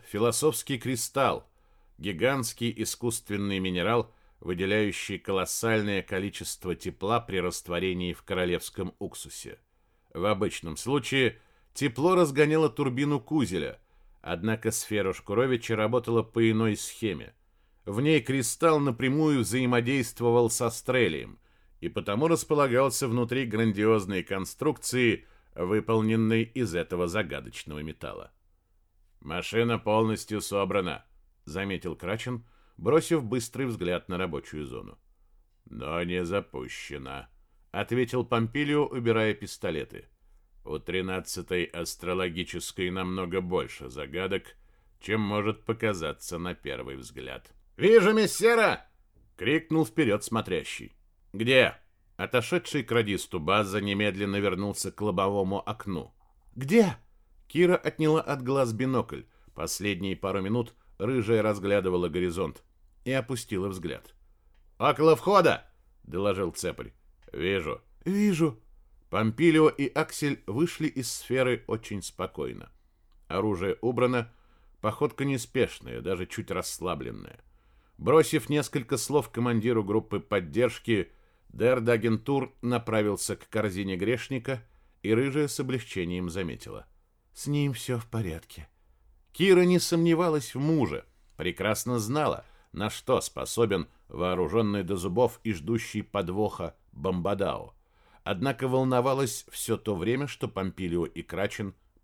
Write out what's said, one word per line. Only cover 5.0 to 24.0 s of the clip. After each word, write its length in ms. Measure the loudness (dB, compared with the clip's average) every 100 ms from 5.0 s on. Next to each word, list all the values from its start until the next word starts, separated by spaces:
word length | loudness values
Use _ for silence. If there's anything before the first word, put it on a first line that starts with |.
| -6 -8
колоссальное 840 | -2 -2 -2 -2 0 2 0 -2
количество 720 | -2 -4 -4 -6 -10 -8 -6
тепла 460 | -6 -6 -6 -2 -2
при 160 | -2 -2
растворении 760 | -2 -4 -6 -2 -2 -2 -4
в 120 | -6
королевском 680 | -4 -2 0 -2 -4 -8 -8 -8
уксусе. 600 | -10 -10 -14 -14 -16 -18 _ _ _ _ _
В 120 | -4
обычном 520 | -2 0 -2 -4 -10 -8
случае 640 | -2 -2 0 2 2 0 _ _ _
тепло 420 | -4 -4 0 4 4
разгоняло 520 | 4 4 4 6 2
турбину 520 | 2 0 0 0 0
кузеля, 600 | 0 0 0 0 -4 -8 _ _ -20 _
однако 520 | -8 -4 -2 -2 -2
сфера 400 | -4 -2 0 0
Шкуровича 640 | -2 -2 2 2 2 0 0
работала 480 | 2 0 2 0
по 260 | 0 2 4
иной 260 | 4 2 0
схеме. 580 | -6 -6 -4 -4 -10 _ _ _ _ _
В 160 | -8 0
ней 200 | 4 4
кристалл 600 | 2 -2 -2 2 4 4
напрямую 600 | 2 0 0 2 4 4
взаимодействовал 1080 | 2 0 2 2 2 0 -2 0 4 4 4
с 100 | 2
астрелием 800 | -2 -4 0 2 2 0 -8 -16 _ _ _ -10
и 80 | -8
потому 380 | -6 -4 0 2
располагался 800 | 2 2 2 4 4 4 2 0
внутри 380 | 0 0 -2
грандиозной 800 | -2 2 2 4 4 4